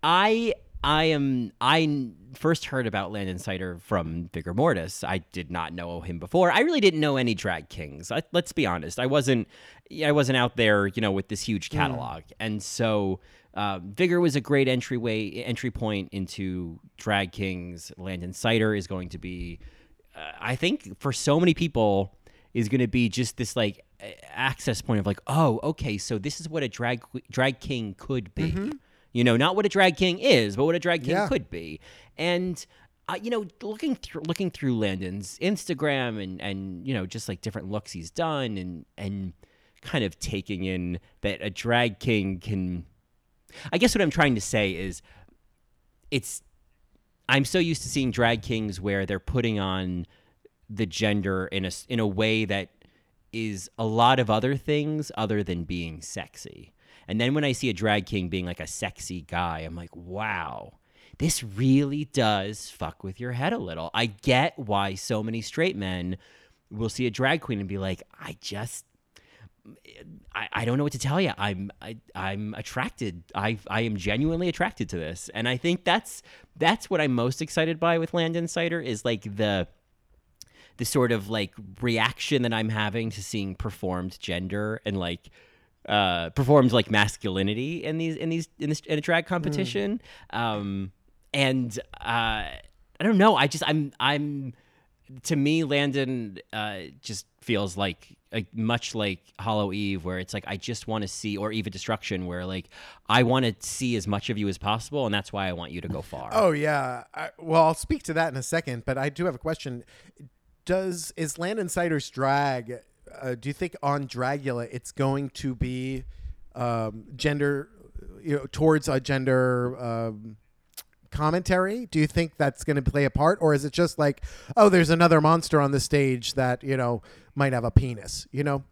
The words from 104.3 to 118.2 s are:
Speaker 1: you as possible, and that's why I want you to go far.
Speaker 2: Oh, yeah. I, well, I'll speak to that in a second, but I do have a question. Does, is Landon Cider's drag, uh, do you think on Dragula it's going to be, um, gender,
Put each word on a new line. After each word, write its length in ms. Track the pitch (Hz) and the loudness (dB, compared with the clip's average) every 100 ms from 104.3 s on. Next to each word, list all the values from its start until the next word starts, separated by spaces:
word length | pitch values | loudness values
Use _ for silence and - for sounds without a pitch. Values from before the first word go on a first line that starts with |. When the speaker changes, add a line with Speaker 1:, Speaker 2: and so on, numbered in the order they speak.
| 107 | -2
Speaker 1:
you 100 | 104 | -2
as 100 | 92 | -2
possible, 480 | 101 110 - 143 123 | -2 -2 -2 -2 0
and 80 | |
that's 200 | 101 95 | -2 -2
why 140 | 101 95 | -4 -4
I 40 | |
want 180 | 87 85 | -4 -8
you 80 | 85 | -8
to 60 | 82 | -6
go 120 | 82 | -6
far. 280 | - 67 60 | -6 -10 -2
Speaker 2:
Oh, 200 | 220 202 | 2 2
yeah. 520 | 151 151 147 131 123 - | 2 0 0 -2 -6 -12
I, 160 | - 160 - | -12 -12 -10
well, 260 | 165 160 160 | 0 6 6
I'll 80 | 165 | 4
speak 280 | - 311 | -2 -4
to 100 | - | -2
that 180 | 160 165 | 0 0
in 60 | 135 | -2
a 60 | |
second, 420 | 131 165 160 120 110 | -2 -4 -2 -6 -4
but 120 | 131 | -2
I 120 | 139 | -2
do 160 | 139 175 | -2 -4
have 100 | 127 | -2
a 40 | |
question. 440 | 160 160 139 123 - - - _ 139 _ _ _ - | -6 -6 -6 -10 -12 -20 -20 _ -20 _ _ _ -2
Does, 460 | 180 190 175 156 - | 0 0 -4 -8 -6
is 200 | 160 - | -6 -4
Landon 300 | 170 220 180 | -4 -2 -2
Cider's 420 | - 175 156 - | 0 2 0 -2
drag, 680 | - 135 139 143 127 113 123 - _ - - | -2 2 4 2 0 -4 -12 -14 _ -20 -10
uh, 140 | 131 123 | -6 -4
do 140 | 127 | -6
you 40 | |
think 220 | 143 180 - | -4 -6 -2
on 240 | 143 143 135 | -2 0 -2
Dragula 600 | 120 127 143 135 120 117 | -2 -2 -2 -2 -4 -4
it's 200 | 123 - | -8 -10
going 380 | - 135 139 139 | 0 0 2 -2
to 220 | - 139 | -6 -6
be, 520 | 123 127 127 127 131 - - - - - 120 | -2 -4 -2 -4 -6 -10 -14 -12 -14 -16 -4
um, 480 | 120 117 110 107 - 131 | -2 0 -2 -6 -14 -2
gender, 540 | 143 147 143 143 - - - - - 95 | 0 2 2 0 -4 -16 -16 -16 -14 -12